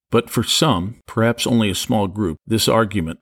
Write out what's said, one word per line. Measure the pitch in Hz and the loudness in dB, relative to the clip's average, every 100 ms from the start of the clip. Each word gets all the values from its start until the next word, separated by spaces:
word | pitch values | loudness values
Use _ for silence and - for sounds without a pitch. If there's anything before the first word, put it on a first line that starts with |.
| _ | _
But | 117 - | -2 0
for | 123 | -2
some, | 107 - 160 92 95 - - | 0 2 2 2 -2 -10 -8
perhaps | - 113 117 - | 0 0 0 0
only | 117 104 | 2 2
a | 90 | -2
small | - 113 98 | -2 0 -2
group, | 104 95 76 | -2 -4 -4
this | - 110 - | -4 0 2
argument, | 113 107 101 80 - | 2 2 -2 -4 -8